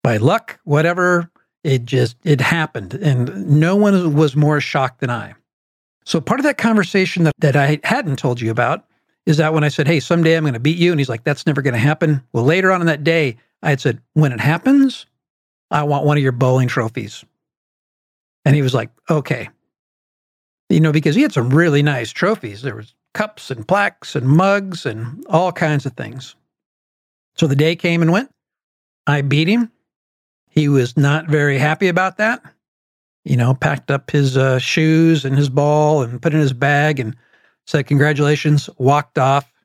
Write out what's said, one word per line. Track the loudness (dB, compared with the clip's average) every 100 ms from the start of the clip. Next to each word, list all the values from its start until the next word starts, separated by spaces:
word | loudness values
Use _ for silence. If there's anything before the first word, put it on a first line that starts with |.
| 0
By | 0
luck, | 0 0 -4 -18
whatever, | -2 0 0 0 0 0 -2 _ _ _
it | -2 -2
just, | 0 -2 -2 -4
it | 0 0
happened. | 2 0 -2 -8 -12
And | -4 -2 0 -2 -6 0 2
no | 4
one | 2 4 2 2
was | 2 2 2
more | 0 0
shocked | -2 -2 -2 _
than | -6
I. | -6 -8 -18 _ _ _ _ _ _
So | -4 -4
part | -2 0
of |
that | 0 0
conversation | 0 0 0 0 -2 0
that, | 0 2
that | 0 2
I | 2 0
hadn't | -2 -4 -2 -4
told | -4 -2
you | -4
about | -2 -2 -2 _ _ _ _ -2
is | 2
that | 2
when | 2
I | 0
said, | 0 0
"Hey, | 0
someday | 0 2 2 2
I'm |
gonna | 0 -2
beat | -2 2
you." | 2
And | 2
he's | -2
like, | -4
"That's | -4 -2
never | -2 -2
gonna | 0 2
happen." | 2 2 0 0 _
Well, | 0
later | 2 2 2
on | 2
in | 0
that | 0
day, | 0 0 0 -6 _ _
I | -2
had | 0
said, | -2 -4 _
"When | 0 0
it | 0
happens, | 0 0 2 4 2 -2 -20 _ _ _ _ _ _
I | -2
want | 0 0 2
one | 2
of |
your | 0
bowling | 0 2 2 0
trophies." | -2 -4 -6 -12 -16 _ _ _ _ _ _ _ _ _ _ _ _
And | 2
he | 2
was | 2
like, | -2 -4 _ -2
"Okay." | -2 -2 -8 -8 _ _ _ _ _ _ _ _ _ _ _ _
You | 2
know, | 4
because | 2 0 2
he |
had | 0
some | 0 2
really | 2 4 2
nice | 0 -2 -8
trophies. | -4 -2 -2 -8 -12
There | -12 -12
was | -18 _ _
cups | -8 -8 -8 -14
and | -12 -2
plaques | -2 -2 _ -8
and | -4 2
mugs | 4 4 0 -4 -10 -10
and | -8 -12 -12 -2
all | 0 0
kinds | -2 -2 0
of | -4
things. | -10 -12 -12 -18 -20 _ _ _ _ _ _ _ _ _
So | -2 0
the | 2
day | 0
came | 0 -2 2
and | 2
went. | 0 -2 _ _ _ _ _ _ _ -2
I | 0
beat | 0 0 2
him. | 0 -2 _ _ _ _ _ _ _ _ 0
He | 2
was | 2 2 0
not | 2 0 0
very | 0 0 0
happy | 0 0 0
about | 0 -2 -2
that. | -4 -4 -12 _ _ _ _ _ _ _
You | -4 0
know, | 0
packed | 0 -2 -4 -4
up | -6 -2
his, | 0 0 0
uh, | 0 0
shoes | -2 0 2 2 2 2
and | 0 0
his | 0
ball | 0 0 2 2 0
and | -2 -4
put | -2
it | 0
in |
his | 0
bag | 0 0 0 0 -2
and | -6 -10 _ _ _ _ -6
said, | -4 0
"Congratulations," | 2 2 2 0 0 2 0 0 _
walked | 0 0 -2 -2
off. | 0 0 -4 _